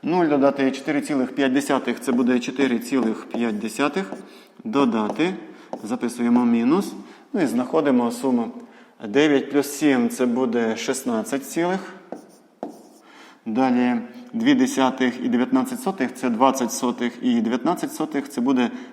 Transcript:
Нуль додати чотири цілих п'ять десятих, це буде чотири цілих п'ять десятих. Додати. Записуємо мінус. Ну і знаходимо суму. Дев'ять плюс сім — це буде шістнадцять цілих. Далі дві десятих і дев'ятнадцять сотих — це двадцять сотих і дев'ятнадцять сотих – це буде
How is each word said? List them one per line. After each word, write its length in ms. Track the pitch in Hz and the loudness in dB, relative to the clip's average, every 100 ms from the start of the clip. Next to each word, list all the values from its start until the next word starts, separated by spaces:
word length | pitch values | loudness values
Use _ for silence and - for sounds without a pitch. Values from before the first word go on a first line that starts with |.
Нуль 240 | 139 180 165 | 0 2 2
додати 440 | 143 139 135 135 | 4 4 4 0
чотири 300 | 127 - 147 | 0 -4 -4
цілих 340 | - 143 127 | -2 -2 -2
п'ять 180 | 135 135 | 0 2
десятих, 480 | 131 139 135 - 117 | 2 2 0 0 -4
це 120 | - | -2
буде 280 | 123 123 123 | 0 2 2
чотири 380 | 120 - 135 117 | 0 -2 0 0
цілих 500 | 117 135 113 107 - | -2 0 0 -2 -8
п'ять 300 | 117 117 107 | -4 -2 -2
десятих. 540 | 110 - 143 190 190 - - - - - | -6 -2 -2 -2 -6 -10 -16 -20 -20 -14
Додати. 720 | 113 127 135 110 107 104 170 190 - - - - | -2 2 2 2 -2 0 -2 -2 -12 -20 -14 -12
Записуємо 600 | 107 123 123 120 120 120 | -8 -4 -4 -2 2 4
мінус. 480 | 120 117 117 175 - - - - - | 4 4 4 2 0 -8 -16 -20 -6
Ну 80 | - | -2
і 60 | 143 | 0
знаходимо 640 | 117 127 160 147 127 120 | 0 0 2 4 4 2
суму. 380 | - 135 120 113 - - - - _ 113 | -2 0 0 -2 -8 -18 -20 -20 _ -2
Дев'ять 420 | 117 151 139 - | 4 4 4 2
плюс 160 | 143 139 | 0 0
сім — 380 | - 151 131 117 | 0 2 4 2
це 160 | 120 127 | 0 0
буде 500 | 120 131 120 113 110 | 2 0 0 0 -2
шістнадцять 680 | - 131 - 113 110 139 135 | -4 -4 -2 -4 -2 -6 -4
цілих. 480 | 165 175 190 - - - - - - _ _ - - - - - - - - - | -2 -2 -2 -6 -18 -16 -18 -18 -20 _ _ -14 -14 -20 -20 -20 -20 -20 -14 -4
Далі 540 | 110 131 123 123 120 110 - - | 0 2 4 2 0 -4 -16 -10
дві 220 | 117 117 | -2 2
десятих 680 | 135 127 - 131 131 127 117 | 4 4 2 0 2 -2 0
і 80 | 123 | 0
дев'ятнадцять 520 | 120 127 131 127 120 | 0 2 2 0 -4
сотих — 340 | - 190 123 | -6 -4 -4
це 160 | - 127 | -2 -4
двадцять 420 | 110 135 131 123 | 2 2 2 -2
сотих 460 | - 123 120 123 - | -2 -4 -2 -4 -2
і 180 | 127 120 | 0 2
дев'ятнадцять 540 | 110 123 131 175 143 | 2 0 -2 -2 -4
сотих – 340 | - 156 143 139 | -6 -4 -4 -6
це 120 | - | -2
буде 300 | 123 131 120 - - | 0 2 2 -2 -16